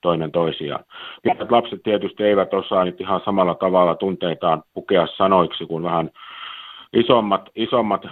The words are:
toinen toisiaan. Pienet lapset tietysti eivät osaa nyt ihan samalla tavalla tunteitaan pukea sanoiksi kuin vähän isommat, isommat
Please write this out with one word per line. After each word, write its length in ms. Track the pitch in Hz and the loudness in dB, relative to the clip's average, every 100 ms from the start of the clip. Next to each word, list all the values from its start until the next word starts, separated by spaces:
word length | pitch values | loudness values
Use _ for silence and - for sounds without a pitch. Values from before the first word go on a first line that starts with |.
toinen 300 | 90 82 80 | -2 0 0
toisiaan. 520 | 85 82 73 76 65 - - - - | 0 -2 -2 -8 -8 -12 -20 -20 -6
Pienet 280 | 117 120 - | -2 -2 2
lapset 320 | 117 117 95 | 2 2 -6
tietysti 400 | - 104 98 - | -2 -2 -2 -2
eivät 300 | 104 101 92 | 2 2 2
osaa 320 | 98 90 95 90 | -2 0 0 0
nyt 160 | 87 | -2
ihan 200 | 95 92 - | -2 -2 0
samalla 300 | 98 87 82 | 2 2 2
tavalla 400 | 95 92 87 82 | 2 4 4 2
tunteitaan 680 | 98 90 90 85 87 80 - | -2 -2 -4 -2 0 -2 -4
pukea 340 | - - 92 80 | -12 0 0 2
sanoiksi 580 | - 95 92 85 - 80 | 0 2 4 2 -4 -8
kuin 180 | 82 | -6
vähän 260 | 85 85 80 - - - - - - - - | -2 -2 -2 -8 -20 -18 -16 -16 -20 -20 -2
isommat, 560 | 117 120 123 104 95 - - | 0 4 4 2 -2 -4 -8
isommat 460 | 113 123 107 98 98 | -2 0 0 -2 -6